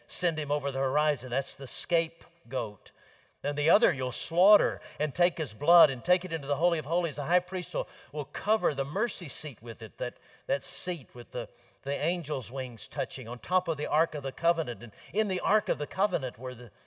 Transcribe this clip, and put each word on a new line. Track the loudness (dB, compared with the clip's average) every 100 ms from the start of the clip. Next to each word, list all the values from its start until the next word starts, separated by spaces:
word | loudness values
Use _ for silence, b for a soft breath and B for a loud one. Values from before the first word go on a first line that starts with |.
| B
send | -2 0 0
him | 0
over | -2 -2
the | -2
horizon." | 0 2 2 0 0
That's | -2 -2 -6
the | -8
scapegoat. | -6 0 2 0 -6 -20 _ -6 -4 -4 -6 -20 -20 b b b b
"Then | -4 0
the | 4
other | 6 4 2
you'll | -2
slaughter | -4 -4 4 8 8 6 -2 B B
and | -2 2
take | 2 2
his | -6 -2
blood | 6 8 8
and | 4 0
take | 0 0
it | -6
into | -4
the | 0
Holy | 2 0
of | 0
Holies. | -2 -2 -4
The | 0
high | 2
priest | 2 -6 -4
will, | -4 -6 B B
will | -8 -8
cover | -4 0 2 2 0
the | -2
mercy | -2 -2 -4 -10
seat | -8 -8 -10
with | -12 -10
it," | -10 -6
that, | -6 -8 b b b
that | -2 -2
seat | -4 -4 -4 -8 -14
with | -10
the, | -6 -8 _ b b
the | -6 -2
angel's | -2 -2 -2 -6 -6
wings | -8 -8 -10 -10
touching | -6 -6 -6 -10
on | -10
top | 0 0 2
of | -2
the | 0
Ark | 2 0 -2
of |
the | -6
Covenant. | -2 0 2 0 -6
And | -10 -16 B -2
in | 0
the | 0
Ark | 0 0 0
of | -2
the | -4
Covenant | 0 0 0 -4 -6
were | -8 -8
the, | -12 -16